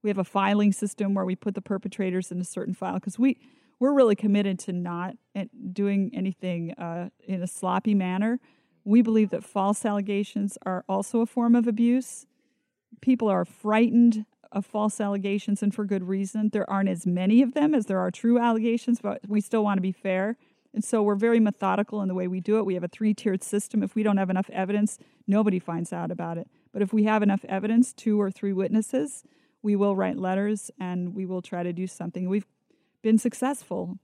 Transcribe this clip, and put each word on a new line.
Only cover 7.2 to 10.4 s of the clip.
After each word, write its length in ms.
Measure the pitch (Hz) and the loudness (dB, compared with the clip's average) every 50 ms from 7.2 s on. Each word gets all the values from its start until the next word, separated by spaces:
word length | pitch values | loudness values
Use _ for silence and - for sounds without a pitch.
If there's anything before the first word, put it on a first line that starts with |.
| _ | _
in 180 | - 190 180 | -6 -6 -4
a 60 | 175 | -4
sloppy 480 | 185 - - - 185 185 190 - 220 208 | -8 -8 -4 -2 0 0 0 2 2 2
manner. 460 | 196 185 180 185 190 208 226 247 254 _ _ _ _ _ _ _ _ _ | 2 2 0 0 0 0 0 -2 -2 _ _ _ _ _ _ _ _ _
We 180 | 202 208 240 | 4 6 6
believe 280 | 233 220 220 220 214 190 | 6 6 4 2 2 2
that 120 | - - - | 0 -8 -8
false 400 | - - 202 190 196 208 - - | -6 -4 -2 0 0 0 -2 -2
allegations 720 | 220 208 202 196 196 202 196 208 - - 208 | -2 -2 -2 -2 -2 -2 -2 -2 -4 -4 -4